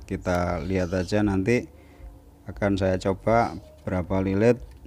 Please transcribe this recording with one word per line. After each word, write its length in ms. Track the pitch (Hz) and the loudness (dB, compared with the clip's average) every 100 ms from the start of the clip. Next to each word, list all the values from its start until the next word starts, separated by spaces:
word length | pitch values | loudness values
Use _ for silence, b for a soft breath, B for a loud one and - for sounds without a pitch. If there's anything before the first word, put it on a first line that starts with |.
Kita 560 | - 95 92 90 87 87 | -8 -6 -2 0 0 -2
lihat 320 | 85 95 90 | -2 -2 0
aja 320 | 92 90 107 | -2 0 0
nanti 560 | 104 98 95 120 - B B B B B - - - | 2 0 2 0 -2 B B B B B -20 -20 -16
akan 240 | - 101 | -4 0
saya 240 | 98 95 92 | 2 2 0
coba 560 | 101 92 - 113 107 78 - - - | 0 -2 2 2 2 -2 -14 -16 -6
berapa 320 | 92 87 95 95 | -4 -2 -2 0
lilit, 320 | 95 110 120 - - | 2 4 2 -2 -18